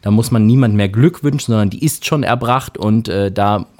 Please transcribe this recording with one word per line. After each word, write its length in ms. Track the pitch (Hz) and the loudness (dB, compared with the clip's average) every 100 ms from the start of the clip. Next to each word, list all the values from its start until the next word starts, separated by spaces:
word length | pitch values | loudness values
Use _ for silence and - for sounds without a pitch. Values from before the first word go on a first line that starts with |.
da 100 | 104 | 0
muss 200 | 107 113 | 0 2
man 140 | 117 110 | 2 4
niemand 300 | 127 120 104 | 4 4 2
mehr 120 | 101 | 0
Glück 380 | 104 160 - 147 | 2 0 0 -4
wünschen, 260 | 143 - | -4 -2
sondern 180 | 110 101 | 0 0
die 140 | - | -2
ist 220 | 156 - - | -4 -4 -4
schon 180 | 151 | -2
erbracht 540 | 123 123 120 127 - - | -2 -2 0 -2 -4 -6
und, 320 | 107 113 110 | 0 0 0
äh, 240 | 95 101 | -2 -2
da 320 | 98 101 104 - - | 0 0 0 -4 -10